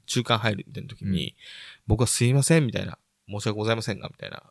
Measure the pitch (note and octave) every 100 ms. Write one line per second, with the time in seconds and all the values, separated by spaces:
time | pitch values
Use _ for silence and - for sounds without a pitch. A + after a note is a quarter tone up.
0 | - B2+ A#2 A2+ A2+ G2 - - - -
1 | G2 F2+ C2+ - - - - - - A2+
2 | A#2+ - A#2+ C#3 C#3 E3 B2+ G2 F2+ -
3 | _ _ - G2+ A2 G#2 A2 A2+ A2 G2
4 | - - - - -